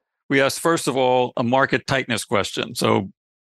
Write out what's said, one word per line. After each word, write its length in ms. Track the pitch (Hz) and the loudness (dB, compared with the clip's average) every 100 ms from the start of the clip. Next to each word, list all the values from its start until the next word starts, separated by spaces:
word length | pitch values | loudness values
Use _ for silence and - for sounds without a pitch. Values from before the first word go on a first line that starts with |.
| _ _ - | _ _ -2
we 140 | 139 | 0
ask, 180 | 135 - | 2 0
first 280 | 165 165 151 | 0 0 0
of 100 | 131 | 0
all, 360 | 127 127 123 - | 2 2 0 -2
a 60 | |
market 420 | 120 131 135 135 - | 0 2 2 0 0
tightness 400 | 135 123 113 - | -2 -2 -6 0
question. 480 | 104 95 - - | -2 -2 -6 -6
So 380 | 120 117 110 95 - _ _ | -2 2 2 0 -12 _ _